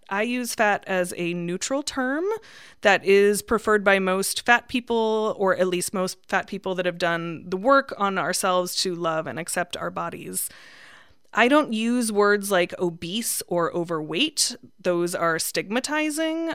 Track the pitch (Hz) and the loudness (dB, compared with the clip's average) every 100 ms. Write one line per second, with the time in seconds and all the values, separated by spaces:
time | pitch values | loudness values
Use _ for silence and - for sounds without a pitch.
0 | _ 196 226 247 240 - 214 202 - 185 | _ -4 -2 -2 -4 0 2 2 -2 -2
1 | 180 - 170 175 170 185 - 269 294 - | -2 -4 -4 -4 -4 -6 -4 -4 -4 -4
2 | 254 285 381 440 - - - - 214 185 | -2 -2 -2 -4 -8 -20 -20 0 4 4
3 | 160 196 202 208 - 220 226 214 202 196 | 6 6 6 2 0 0 2 2 4 4
4 | 190 185 196 - - 240 - 247 240 233 | 4 0 -2 -4 2 2 2 -6 -2 0
5 | 220 220 214 - 190 180 185 175 - 196 | 2 0 0 0 2 2 2 0 -2 -2
6 | 185 - _ 196 - 196 196 185 180 175 | -4 -4 _ -2 -2 -8 -6 -2 -2 0
7 | 175 170 170 165 180 185 214 277 269 - | 0 0 -4 -8 -8 -2 4 4 4 -2
8 | 196 190 147 180 196 180 180 - 190 170 | -2 0 -2 0 2 2 0 -2 -4 -2
9 | 170 160 147 120 170 - 175 - 175 185 | -2 -2 -4 -8 -6 -4 -4 -6 -8 -6
10 | 170 156 151 185 - - - - - - | -8 -8 -10 -8 -8 -10 -20 -20 -20 -20
11 | - - _ - 240 294 294 220 226 247 | -20 -20 _ 2 4 4 4 -2 0 0
12 | 226 202 208 208 196 190 180 - 180 165 | 0 2 4 4 2 2 2 0 -4 -4
13 | 170 208 226 - - 175 165 - 170 160 | -6 -4 -4 -4 -2 -2 0 -2 -4 -4
14 | 151 160 269 - - 240 - _ 185 175 | -4 -2 -2 0 -2 -2 -16 _ 0 0
15 | 175 180 170 160 - 175 175 226 262 302 | 0 0 0 0 -2 -4 -2 -4 -2 -2
16 | 311 302 320 320 330 | -2 -2 -2 -2 -4